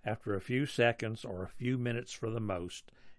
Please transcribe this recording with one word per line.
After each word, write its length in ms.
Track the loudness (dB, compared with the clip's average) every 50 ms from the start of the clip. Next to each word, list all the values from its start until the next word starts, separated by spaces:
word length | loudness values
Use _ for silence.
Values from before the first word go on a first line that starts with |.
| -2
After 320 | -2 -4 -2 -2 -2 -2
a 60 | -2
few 240 | 0 0 2 2 2
seconds 580 | 2 4 6 6 6 6 4 0 -2 -2 -4 -4
or 200 | -6 -4 -4 -4
a 60 | -6
few 280 | -4 -2 0 2 2 2
minutes 340 | 2 0 0 -2 -4 -6
for 180 | -8 -4 -4 -2
the 120 | 0 0
most, 500 | 0 0 0 0 -2 -4 -6 -10 -14 -16 -20 -18 -16 -16 -16